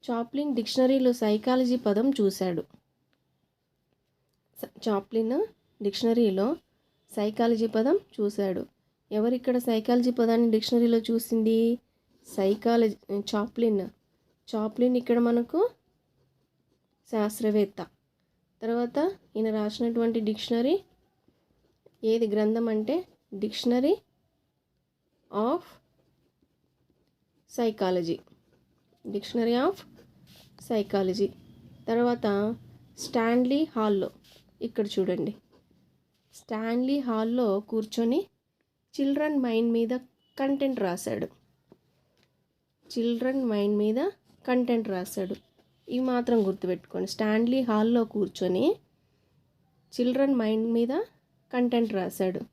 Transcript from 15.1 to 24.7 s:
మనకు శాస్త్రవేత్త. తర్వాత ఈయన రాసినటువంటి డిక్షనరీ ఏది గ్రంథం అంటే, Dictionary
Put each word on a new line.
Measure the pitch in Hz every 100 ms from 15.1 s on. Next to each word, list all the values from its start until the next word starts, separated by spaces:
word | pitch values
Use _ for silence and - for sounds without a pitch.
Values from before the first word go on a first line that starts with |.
| 240 240
మనకు | 233 240 320 480 - _ _ _ _ _ _ _ _ _ _ _ _ _
శాస్త్రవేత్త. | 220 208 214 220 208 202 - - _ _ _ _ _ _ _
తర్వాత | 226 233 240 262 330 392 _ 220
ఈయన | 220 214
రాసినటువంటి | 214 214 233 233 233 226 214
డిక్షనరీ | 214 - 233 254 381 - _ _ _ _ _ _ _ _ _ _ _ 220
ఏది | 226 226
గ్రంథం | 214 214 226 233
అంటే, | 214 214 320 370 _ _ 196
Dictionary | 208 - 240 247 277 427 _ _ _ _ _ _ _